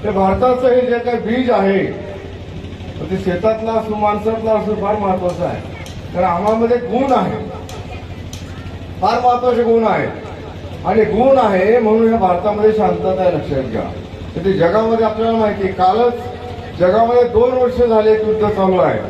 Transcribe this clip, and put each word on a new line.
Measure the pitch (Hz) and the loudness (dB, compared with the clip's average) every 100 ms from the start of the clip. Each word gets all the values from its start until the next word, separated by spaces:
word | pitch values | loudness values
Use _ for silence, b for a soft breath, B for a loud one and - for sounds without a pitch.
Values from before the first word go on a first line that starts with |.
हे | 208 | -2
भारताचं | 196 190 190 254 247 254 | 0 2 2 2 2 2
हे | 247 | 2
जे | 240 233 | 2 -2
काही | 247 233 | -2 -4
बीज | 214 247 247 | -2 -2 0
आहे, | 214 196 196 139 - - - - - - - - - - - | 2 2 0 -2 -6 -10 -12 -14 -14 -14 -12 -12 -12 -12 -10
तर | 156 | -6
ते | 185 | -4
शेतातलं | 185 180 220 220 226 | -2 0 0 0 0
असो, | 226 214 208 | -2 -2 -2
माणसातलं | 208 208 214 220 220 | 0 0 -2 -2 0
असो, | 214 185 190 | 0 0 -4
फार | 196 214 | -2 -2
महत्वाचं | 196 185 180 170 170 | 0 -2 -2 -2 -4
आहे, | 160 - - - - - | -6 -10 -12 -12 -14 -10
कारण | 175 180 | -2 0
आम्हामध्ये | 175 208 226 233 240 | 0 0 2 2 0
गुण | - 226 269 | 0 -2 2
आहे, | 240 180 - - - - - - - - - - - - - - - - - | 0 0 -4 -8 -12 -12 -12 -12 -12 -12 -14 -12 -12 -12 -12 -12 -14 -12 -2
फार | 196 240 | 0 2
महत्वाचे | 247 247 247 226 | 2 4 2 2
गुण | 233 226 214 | 4 4 2
आहे, | 180 - - - - - - - - 170 | 0 -2 -6 -12 -12 -14 -14 -14 -8 0
आणि | 214 | 2
गुण | 214 196 262 262 | 2 4 4 6
आहे | 214 190 196 240 | 4 2 4 4
म्हणून | 220 220 226 | 4 4 4
ह्या | 226 | 4
भारतामध्ये | 185 175 208 208 214 | 2 0 0 2 2
शांतता | 214 190 175 180 190 | 4 0 0 -2 2
आहे, | 185 156 | 0 0
लक्षात | - 139 | -2 -4
घ्या. | 127 - - - - - - - | -4 -6 -6 -10 -12 -14 -10 -4
तर | 185 | -2
ते | |
जगामध्ये | 190 170 214 226 226 220 | 2 2 2 2 2 0
आपल्याला | 220 226 226 | 0 0 2
माहिती | 214 196 | 0 0
आहे, | 190 | -4
कालच | 190 185 214 240 233 - - - - - - | 2 2 4 2 0 -8 -10 -12 -12 -12 0
जगामध्ये | 180 208 233 247 | 2 4 4 4
दोन | 220 202 247 | 4 4 2
वर्ष | 254 247 240 | 4 0 2
झाले | 240 220 214 | 2 4 4
एक | 214 214 | 2 2
युद्ध | 208 208 | 0 0
चालू | 185 190 180 | 2 2 4
आहे | - - - | 2 0 -6